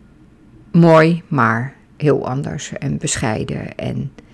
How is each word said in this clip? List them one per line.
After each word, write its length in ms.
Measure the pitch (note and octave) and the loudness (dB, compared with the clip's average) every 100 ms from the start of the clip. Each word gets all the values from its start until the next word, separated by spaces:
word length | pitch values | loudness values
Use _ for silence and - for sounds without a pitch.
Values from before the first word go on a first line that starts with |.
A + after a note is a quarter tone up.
| _ _ _ _ _ - _ | _ _ _ _ _ -20 _
mooi, 500 | E3+ E3+ D#3+ D#3+ E3+ - | 4 6 8 6 2 -2
maar 460 | C#3+ A2+ A2+ C3 - _ - | 0 2 0 -4 -12 _ -4
heel 320 | D3 C3+ - | 0 0 -2
anders 440 | C3 D#3 D3+ - | -6 -8 -10 -12
en 260 | - - C#3+ | -8 -6 -6
bescheiden 760 | D3+ - A#2 G#2+ - - - | -6 -4 -4 -4 -4 -8 -10
en 380 | - B2 - C#3 - - | -10 -8 -6 -8 -12 -20